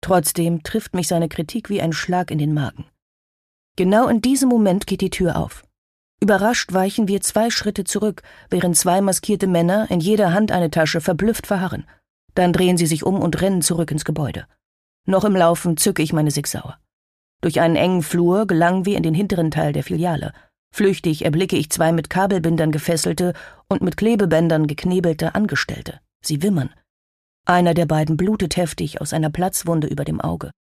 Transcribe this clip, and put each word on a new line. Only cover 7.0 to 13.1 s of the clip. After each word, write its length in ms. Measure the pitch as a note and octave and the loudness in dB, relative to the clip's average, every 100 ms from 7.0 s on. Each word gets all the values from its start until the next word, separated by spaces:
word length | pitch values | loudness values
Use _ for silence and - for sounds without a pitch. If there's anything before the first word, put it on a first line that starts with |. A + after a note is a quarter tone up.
| G#3 | 0
wir 120 | G3 | 0
zwei 300 | - - D#3 | -2 0 0
Schritte 340 | - G#3 G#3 | -2 -4 -4
zurück, 380 | F#3+ - A2 - - - - | -4 -2 -2 -4 -14 -20 -4
während 260 | F3+ F3+ E3+ | -2 0 2
zwei 240 | F3+ F3+ | 2 2
maskierte 460 | G3 F#3 - G3+ F#3+ | 2 0 -2 0 2
Männer, 440 | F3 E3+ G3 A3 | 2 4 2 0
in 100 | F#3 | 0
jeder 320 | E3 G#3+ G3 | 2 4 4
Hand 200 | F3 G#3+ | 4 2
eine 180 | F3+ E3+ | 2 2
Tasche, 300 | E3+ D#3 E3+ | 2 2 0
verblüfft 460 | D#3+ E3+ G3+ A3+ - | -2 0 0 0 -2
verharren. 400 | G3+ F3+ - - _ _ _ _ | -2 -2 -6 -10 _ _ _ _
Dann 180 | - F3+ | 2 2
drehen 240 | E3+ F3+ F3+ | 4 4 4
sie 100 | E3 | 2
sich 180 | D#3 | 0
um 160 | - | 0